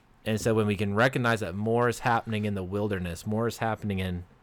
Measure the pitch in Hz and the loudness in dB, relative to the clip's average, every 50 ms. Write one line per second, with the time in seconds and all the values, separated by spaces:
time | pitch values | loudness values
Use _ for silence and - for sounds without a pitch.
0 | _ _ _ _ - 110 110 104 - 120 113 110 107 104 104 90 107 101 101 104 | _ _ _ _ -4 -2 -2 0 2 2 2 4 4 2 2 0 0 0 2 4
1 | 120 135 131 139 123 120 117 104 107 87 87 101 107 113 113 120 120 120 113 - | 4 4 4 2 2 2 0 0 -2 -4 -4 -4 -2 0 2 2 2 2 0 0
2 | - 123 117 113 - 120 110 104 104 104 101 98 92 90 95 101 104 107 101 92 | 0 2 2 2 0 -2 -2 -2 -2 -2 -2 -2 -4 -2 -2 -2 0 0 -2 -2
3 | 90 87 85 - - 107 107 107 117 113 107 - 117 113 107 - - 104 98 95 | -2 -4 -6 -6 -6 -4 -2 -2 0 -2 -2 -2 -2 -2 -2 -2 -4 -4 -2 -2
4 | 95 92 87 87 87 - - _ | -2 -2 -4 -6 -8 -12 -18 _